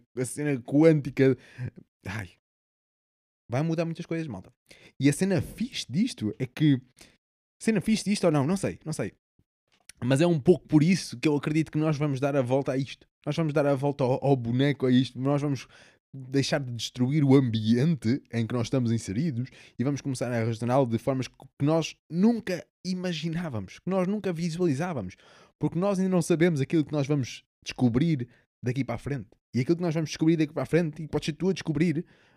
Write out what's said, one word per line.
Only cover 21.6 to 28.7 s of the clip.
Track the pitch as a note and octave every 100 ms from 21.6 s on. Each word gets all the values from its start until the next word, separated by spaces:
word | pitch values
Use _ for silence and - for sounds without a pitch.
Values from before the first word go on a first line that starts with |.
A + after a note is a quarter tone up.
nós | C#3+ D#3+ D3+ - -
nunca | E3 G#3 A#3 - F3+ - _ F3+
imaginávamos, | F#3 F3+ D#3+ E3 E3 F3 A2+ F#2+ -
que | -
nós | F#3+ F3+
nunca | G#3 G3
visualizávamos, | D#3+ F3 D#3+ F3+ C3 F3 D3 F#2 - - - - -
porque | D3+ D#3+
nós | G3 F#3+
ainda | F#3
não | F#3
sabemos | D#3+ E3+ F3 D#3
aquilo | C3 E3
que | C#3+
nós | D3+ C3+
vamos | D3 B2 - - _
descobrir | - - B2 A#2 E3 D3+ A#2+ _ _ _
daqui | A#2